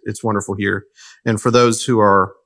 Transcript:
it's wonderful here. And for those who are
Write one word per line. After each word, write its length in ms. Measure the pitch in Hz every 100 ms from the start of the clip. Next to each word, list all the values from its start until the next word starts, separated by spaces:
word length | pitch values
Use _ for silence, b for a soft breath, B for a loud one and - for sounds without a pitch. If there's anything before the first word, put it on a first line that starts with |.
| 107
it's 180 | 107
wonderful 320 | 113 101 104 98
here. 300 | 101 98 - B B B 117
And 160 | 107
for 100 | 123
those 320 | 120 120 110
who 160 | - 113
are 340 | 104 98 92 -